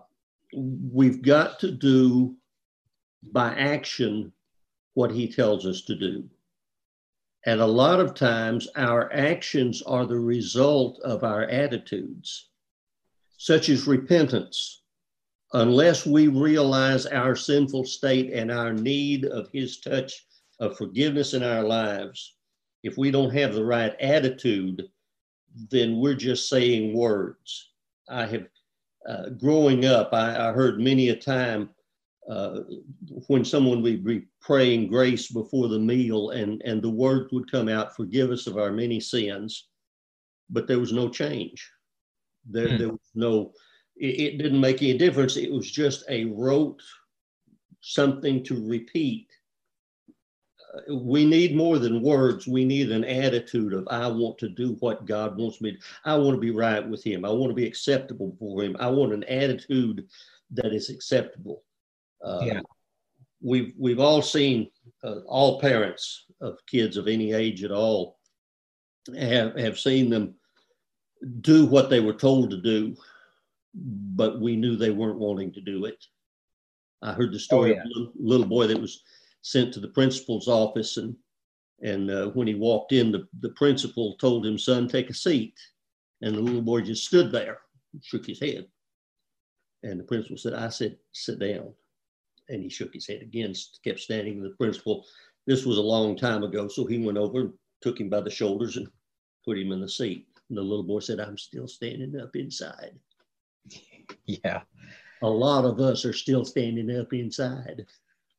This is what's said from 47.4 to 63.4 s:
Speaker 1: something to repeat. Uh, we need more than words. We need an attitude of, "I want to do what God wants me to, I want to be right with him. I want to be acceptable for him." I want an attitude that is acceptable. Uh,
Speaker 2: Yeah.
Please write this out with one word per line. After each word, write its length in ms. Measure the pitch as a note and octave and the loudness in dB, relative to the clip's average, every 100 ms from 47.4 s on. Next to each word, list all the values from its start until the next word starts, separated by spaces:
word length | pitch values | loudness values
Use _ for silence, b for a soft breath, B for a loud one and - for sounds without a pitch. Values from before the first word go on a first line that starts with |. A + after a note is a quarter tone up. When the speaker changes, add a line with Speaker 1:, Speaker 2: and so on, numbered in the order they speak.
| _ _ _ _ | _ _ _ _
Speaker 1:
something 640 | - - C#3 C#3 D3 C3 C3 | -6 2 2 2 -2 -2 -2
to 240 | B2 A2 | -6 -4
repeat. 580 | A#2 - E3 C#3+ A2 - _ _ _ _ _ _ _ _ _ _ _ _ _ - - - | -6 -4 -4 -2 -4 -10 _ _ _ _ _ _ _ _ _ _ _ _ _ -20 -18 -8
Uh, 60 | C3+ | -6
we 300 | B2 D3 D3+ | 0 4 6
need 300 | E3 F3 D3+ | 6 4 4
more 220 | E3+ D#3 | 2 2
than 220 | A#2+ A#2 | 2 2
words. 460 | C3+ C#3 C3 G2+ C3 | 4 4 4 2 -2
We 180 | B2+ C3 | 0 2
need 260 | C#3 A#2+ | 2 0
an 120 | A2 | 0
attitude 720 | A#2+ B2+ C3+ A#2+ - A#2+ G#2+ | -2 0 0 0 -2 -4 -2
of, 140 | F#2+ F#2+ | -4 -4
"I 180 | A#2 A#2+ | -4 -2
want 300 | A2+ A2+ - | -2 -2 -4
to 100 | A2 | -10
do 260 | F#2 B2 G#2+ | -4 -6 -2
what 260 | A#2+ G#2 G2+ | -4 -4 -4
God 320 | G#2+ G#2+ G2 | -4 -4 -4
wants 240 | A2+ - | -6 -6
me 120 | A2 | -8
to, 40 | F#2+ B B D#3 | -8 B B 0
I 100 | D3+ | 2
want 200 | C#3 B2 | 4 2
to 60 | |
be 100 | A#2 | 0
right 360 | A2 A2+ G#2+ A2 | 0 0 0 -2
with 160 | G#2+ | -6
him. 220 | A2 F#2 F#2+ | -6 -4 -2
I 40 | |
want 200 | A#2 B2+ | 0 0
to 40 | A#2+ | -2
be 120 | A2+ | -4
acceptable 680 | - - C3+ - A2+ F#2+ - | -4 -2 -2 -2 -10 -10 -10
for 240 | G#2+ G2 | -8 -4
him." 120 | G2+ - | -4 -4
I 80 | B2 | 0
want 240 | C3+ B2 | 2 0
an 100 | G#2+ - | -2 -4
attitude 840 | C3 C3+ B2 - C3 A#2 G2 - b b b _ | -2 0 -2 -2 0 0 -4 -10 b b b _
that 220 | A2 A2 | -4 -2
is 160 | G#2+ - | -4 -6
acceptable. 760 | - - C3 - - F#2 - _ _ _ _ _ _ | -12 0 0 0 -10 -14 -14 _ _ _ _ _ _
Uh, 180 | F#2 F2+ A#2+ | -8 -4 -4
Speaker 2:
Yeah. 160 | - - _ _ _ _ _ _ _ | -4 -8 _ _ _ _ _ _ _